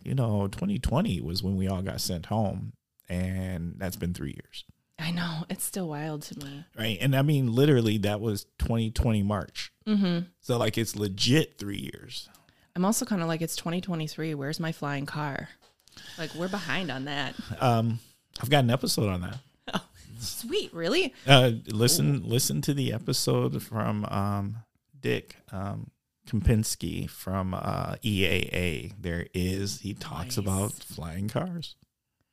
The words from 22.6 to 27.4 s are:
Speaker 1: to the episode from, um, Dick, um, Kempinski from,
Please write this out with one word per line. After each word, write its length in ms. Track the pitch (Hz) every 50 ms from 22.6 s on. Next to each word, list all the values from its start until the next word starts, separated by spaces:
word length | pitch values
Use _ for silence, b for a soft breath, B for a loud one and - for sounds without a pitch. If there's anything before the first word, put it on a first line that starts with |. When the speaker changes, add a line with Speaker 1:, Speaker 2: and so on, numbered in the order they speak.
| 139
Speaker 1:
to 120 | - 143
the 180 | 143 131 120 110
episode 720 | 117 - - 127 - - - 131 123 123 127 135 - -
from, 420 | - 117 107 110 117 107 104 104
um, 500 | - 104 98 98 101 101 101 98 101 110 113 113 _ _ _ _ _ - 139
Dick, 360 | 131 120 120 113 - - - - _ - -
um, 380 | 95 98 101 104 107 113 - - _ _ _ _ _ _ -
Kempinski 800 | - 107 - 120 120 107 110 - - - - 85 82 92 95 -
from, 460 | - - - 95 92 98